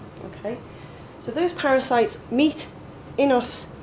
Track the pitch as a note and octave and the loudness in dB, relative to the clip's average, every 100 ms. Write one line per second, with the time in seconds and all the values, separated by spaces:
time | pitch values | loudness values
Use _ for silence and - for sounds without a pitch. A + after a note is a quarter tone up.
0 | - - F#3 - G#3 B3 - - - - | -16 -14 -12 -8 -8 -8 -10 -16 -16 -16
1 | - - - C4 F4 - C#4+ C4 C4 A#3+ | -16 -12 -6 0 0 2 4 4 4 4
2 | A3 - - A#3+ D4+ - - - - - | 4 0 -2 4 4 4 -8 -14 -16 -16
3 | - - C#4 B3 A#3+ - - - | -6 2 6 6 2 -4 -8 -14